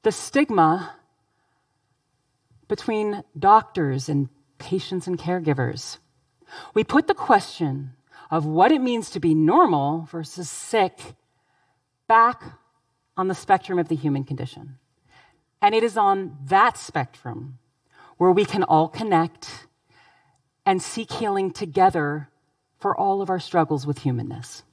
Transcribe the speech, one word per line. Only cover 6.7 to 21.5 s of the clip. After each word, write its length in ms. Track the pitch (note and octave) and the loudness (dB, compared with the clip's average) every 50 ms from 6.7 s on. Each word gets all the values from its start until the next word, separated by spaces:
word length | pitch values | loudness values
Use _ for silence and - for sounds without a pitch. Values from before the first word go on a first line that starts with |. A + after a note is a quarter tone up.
| _ | _
We 120 | - A3+ | -2 -2
put 220 | - - D4+ D#4+ | 2 2 2 2
the 60 | - G4 | 2 -2
question 800 | - - - A#3 G3 - - - - E3+ C#3+ C3 C#3 C#3 C3 - _ _ _ _ - - _ | -2 2 4 4 2 2 -2 -6 -4 -4 -4 -4 -6 -8 -12 -16 _ _ _ _ -20 -10 _
of 140 | D#3 E3 D3 | -4 -2 -2
what 260 | D#3 D#3 E3+ F#3 A#3+ | 0 4 4 4 4
it 100 | D#4 C#4 | 4 2
means 280 | B3+ B3 A#3+ A3+ G3+ - | 0 -2 -2 -4 -6 -8
to 80 | - F#3 | -8 -2
be 160 | D#3+ E3 D#3 | 0 2 2
normal 720 | D#3 D#3 D#3 G3+ E4 - G#3 E3+ C#3+ C#3 C#3+ D#3 E3 D#3+ - | 4 4 4 6 6 6 6 4 0 0 0 -2 -4 -8 -10
versus 400 | - E3 D#3 - - F3+ F3 C#3+ | -12 -12 -12 -12 -12 -14 -12 -12
sick 500 | - - - - - A3 F#3+ - - - - - - _ _ _ _ _ _ _ _ _ _ _ _ _ _ _ _ _ _ | -12 -12 -8 -2 0 0 0 0 -2 -12 -20 -20 -20 _ _ _ _ _ _ _ _ _ _ _ _ _ _ _ _ _ _
back 360 | - A3 G#3 A3 A#3+ B3 - - - - _ _ _ _ _ _ _ _ _ _ _ _ | 2 4 6 6 4 2 -4 -16 -20 -20 _ _ _ _ _ _ _ _ _ _ _ _
on 120 | - F#3 | -6 -4
the 80 | F#3+ F#3 | -4 -4
spectrum 440 | - - - G3 F3+ - - F#3 F3+ | -6 2 2 2 2 2 -2 -2 -2
of 80 | E3 | 0
the 80 | - E3 | 0 -4
human 280 | C#3 C3+ D3+ C#3 C#3 C3 | -2 -2 -2 -2 -2 -4
condition. 540 | - C#3+ C3 B2+ B2+ - - A#2+ C3+ C3 _ _ _ _ _ _ _ _ _ _ _ _ _ _ _ _ _ | -6 -8 -10 -8 -12 -12 -16 -18 -20 -20 _ _ _ _ _ _ _ _ _ _ _ _ _ _ _ _ _
And 120 | G#3 G3+ G#3+ | 0 2 4
it 100 | A3 A3+ | 2 0
is 140 | A#3 F#3+ | 0 0
on 400 | A3+ G3+ G3 G3 G3 F#3+ D#3+ D3 C#3 C#3 | 2 2 2 2 0 -2 -8 -12 -14 -4
that 320 | C3 F#3+ G3 A3+ B3 - | 2 4 4 4 4 2
spectrum 840 | - - - - D#3 C3 - _ - _ B2 A2+ A2 B2 C#3 C3 - _ _ _ _ _ _ _ _ - - _ | -4 -18 -8 -6 -6 -6 -6 _ -14 _ -12 -12 -12 -14 -16 -18 -20 _ _ _ _ _ _ _ _ -20 -20 _
where 140 | _ F3 F#3 | _ 4 4
we 120 | F3+ G3 G#3 | 6 4 2
can 200 | - - - F#3 | 0 0 -4 2
all 240 | - D#3 D#3 D#3+ | 4 4 4 4
connect 800 | D#3+ - - A3+ G#3+ F#3 E3 E3 D#3+ - _ - - - - - _ _ _ _ _ _ _ _ _ _ _ _ _ _ _ _ _ _ _ _ | 2 -2 -6 -2 2 2 2 2 0 -6 _ -20 -18 -18 -20 -20 _ _ _ _ _ _ _ _ _ _ _ _ _ _ _ _ _ _ _ _
and 160 | G3 F#3+ F#3 | 0 0 0
seek 300 | - - - A3+ A3 - | -2 -6 -8 -10 -8 -8
healing 400 | - - A#3 G#3 G3 G3 F#3+ F#3 | -6 -4 -2 -2 0 0 -2 -4